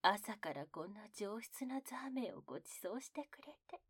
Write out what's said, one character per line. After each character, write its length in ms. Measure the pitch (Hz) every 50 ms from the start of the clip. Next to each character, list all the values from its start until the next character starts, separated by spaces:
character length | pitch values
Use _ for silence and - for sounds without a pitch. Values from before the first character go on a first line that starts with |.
朝 340 | - 180 202 202 - - 214
か 160 | - - 160 143
ら 120 | 139 143
こ 200 | - - 165 160
ん 80 | 185 202
な 80 | 214 214 214 -
上 240 | - 208 196 208 226
質 240 | 226 - - - 262
な 160 | 254 262 269
ザ 140 | 269 - 254 254 262
ー 40 | 269
メ 160 | 254 262 240
ン 80 | 190 -
を 60 | -
ご 140 | - - 127
馳 340 | - - - - - - 180
走 140 | 208 254 -
し 60 | -
て 140 | _ 294 285 -
く 100 | - -
れ 120 | - 302 294 _ _
て。 140 | - 359 349 _